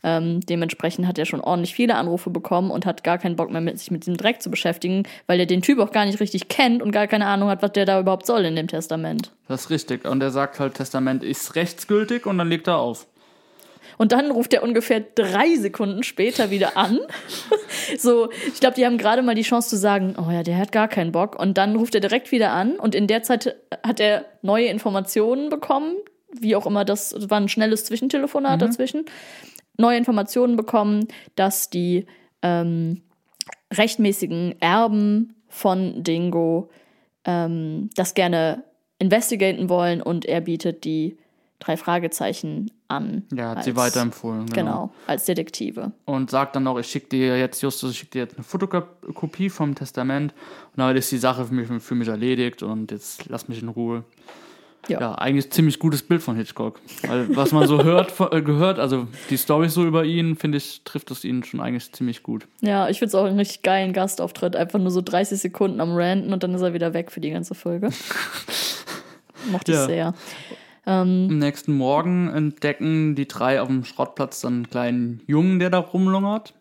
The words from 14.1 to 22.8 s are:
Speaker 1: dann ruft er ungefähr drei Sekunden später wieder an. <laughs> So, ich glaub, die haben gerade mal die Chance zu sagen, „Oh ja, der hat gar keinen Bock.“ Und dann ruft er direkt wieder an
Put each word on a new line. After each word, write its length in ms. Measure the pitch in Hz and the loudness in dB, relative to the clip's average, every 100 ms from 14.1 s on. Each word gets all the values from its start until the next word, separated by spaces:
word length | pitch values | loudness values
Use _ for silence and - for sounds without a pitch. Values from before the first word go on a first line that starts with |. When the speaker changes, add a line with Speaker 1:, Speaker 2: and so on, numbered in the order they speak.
Speaker 1:
dann 180 | 240 294 | 4 4
ruft 220 | 240 240 | 0 2
er 100 | 233 | 2
ungefähr 380 | 233 226 226 226 | 4 0 2 -2
drei 560 | 214 - 190 190 302 330 | 0 -2 2 4 4 4
Sekunden 460 | 196 - 110 95 | 0 -2 -4 -2
später 480 | - - 214 240 214 | -6 0 0 2 0
wieder 260 | 196 190 - | 2 0 2
an. 220 | 185 254 | 2 2
<laughs> 40 | 554 - - - - 427 - - - - | 0 -12 -12 -12 0 -2 0 -8 -6 0
So, 320 | 240 240 226 - 302 | 4 4 4 -2 -6
ich 60 | - | 2
glaub, 160 | 254 | 2
die 100 | 254 | 4
haben 140 | 247 240 | 2 4
gerade 240 | 277 247 | 2 4
mal 140 | 247 220 | 2 2
die 60 | |
Chance 260 | 220 240 226 | 2 0 0
zu 80 | 208 | 0
sagen, 400 | 202 202 190 - | 2 2 0 -2
„Oh 100 | 165 | -2
ja, 120 | 170 | -2
der 140 | 170 175 | 0 0
hat 140 | 202 | 2
gar 160 | 220 220 | 2 2
keinen 240 | 202 170 | 0 0
Bock.“ 260 | 170 202 - | 0 0 0
Und 180 | 190 196 | 0 2
dann 200 | 202 220 | 2 2
ruft 180 | 233 | 2
er 60 | 208 | 2
direkt 320 | 196 233 - | 2 0 0
wieder 180 | 240 214 | 2 2
an 220 | 151 214 370 | 2 0 0